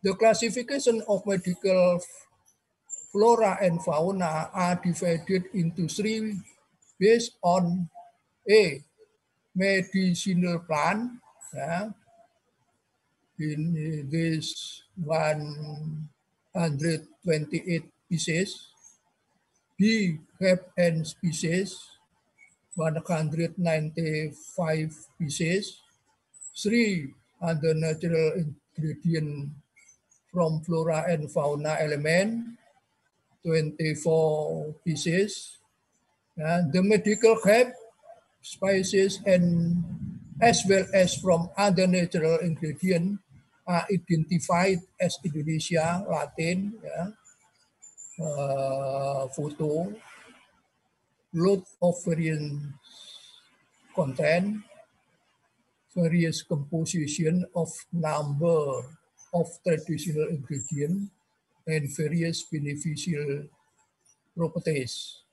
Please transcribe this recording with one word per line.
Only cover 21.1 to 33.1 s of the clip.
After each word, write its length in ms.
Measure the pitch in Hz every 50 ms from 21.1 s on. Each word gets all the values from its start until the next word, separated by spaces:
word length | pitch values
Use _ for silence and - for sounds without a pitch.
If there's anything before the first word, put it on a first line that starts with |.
| - _ - 170 151 - - 165 165 180 196 196 - - - - - _ _ _ _ _ _ _ _ _ - _ _ _ _ _ -
one 200 | - 156 160 156 165 165 -
hundred 500 | 180 156 156 151 143 160 170 165 - -
ninety-five 1400 | 175 165 160 160 156 151 156 - 165 156 156 151 156 151 143 - - - - - 175 160 156 160 156 156 156
species, 880 | - - - _ _ 170 143 139 - 170 160 175 196 208 - - - _ _ _ _ _ _ _ _ _ _ _ _ - - _
three, 560 | - - 208 220 233 233 214 196 175 143 135 - _ _ _ _ _
other 320 | 175 170 165 156 139 165 160
natural 680 | 160 160 160 156 160 - 170 170 160 160 156 156 190 165 151 135 - _ _ _ -
ingredient 720 | 156 156 151 - - 170 165 160 156 147 147 143 143 143 151 - _ _ _ _ _ _ _ _ _ _ _ _ _ _
from 280 | - 175 175 160 160 156 156
flora 400 | - 170 160 160 160 160 156 160 180
and 240 | 175 156 151 147
fauna 440 | - 175 147 147 147 147 147 151 156 151
element, 800 | 156 151 147 147 147 151 165 175 196 214 226 233 233 - - - _ _ _ _ _ _ _ _ _ _